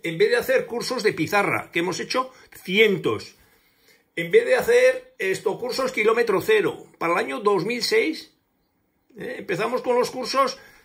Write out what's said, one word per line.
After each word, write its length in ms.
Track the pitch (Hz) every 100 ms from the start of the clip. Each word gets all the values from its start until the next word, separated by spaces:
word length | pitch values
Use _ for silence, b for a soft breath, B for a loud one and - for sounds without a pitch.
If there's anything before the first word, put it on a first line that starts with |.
en 120 | 170 165
vez 140 | 214
de 60 | 240
hacer 300 | 226 262 -
cursos 360 | 233 - 254
de 120 | 202
pizarra, 580 | 160 156 208 196 117 -
que 80 | 170
hemos 180 | 180 160
hecho 340 | - 254 254 B B -
cientos, 720 | - 196 220 180 156 104 - b b b b b b b _
en 160 | - 170
vez 140 | 202
de 100 | 247
hacer 600 | 254 220 240 254 254 - -
estos 400 | 190 190 208 165
cursos 320 | 240 214 254
kilómetro 500 | - 214 226 226 190
cero, 460 | - 214 160 - - -
para 180 | 165
el 40 | 180
año 220 | 247 269
dos 240 | 208 196
mil 180 | 180 240
seis, 500 | - 220 311 277 - _ _ _ _ _ _ _ _ 226
¿eh? 160 | 185 -
empezamos 440 | 196 175 226 240
con 160 | 262 247
los 140 | 240
cursos, 460 | 262 226 262 262 B B B